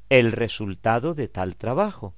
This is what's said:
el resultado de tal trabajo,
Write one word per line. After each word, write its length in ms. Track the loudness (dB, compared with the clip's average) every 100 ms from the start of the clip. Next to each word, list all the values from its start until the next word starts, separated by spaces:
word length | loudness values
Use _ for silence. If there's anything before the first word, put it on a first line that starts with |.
| 4
el 240 | 6 6
resultado 840 | 2 -4 -4 -6 -2 0 0 0
de 140 | -4 -6
tal 280 | -4 -6 -4
trabajo, 580 | -4 -2 -2 -6 -14